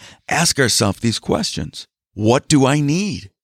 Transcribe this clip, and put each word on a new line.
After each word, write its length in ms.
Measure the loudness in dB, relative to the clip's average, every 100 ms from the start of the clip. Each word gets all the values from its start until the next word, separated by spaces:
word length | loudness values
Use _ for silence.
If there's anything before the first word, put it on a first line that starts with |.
| -14 -20 -6
ask 300 | -2 0 0
ourselves 420 | 0 2 0 0
these 180 | -2 -2
questions. 680 | -2 -4 -4 -6 -10 -12 -20 _ _
What 360 | -2 2 2 2
do 180 | 4 4
I 140 | 2
need? 500 | 0 -2 -4 -8 -14 _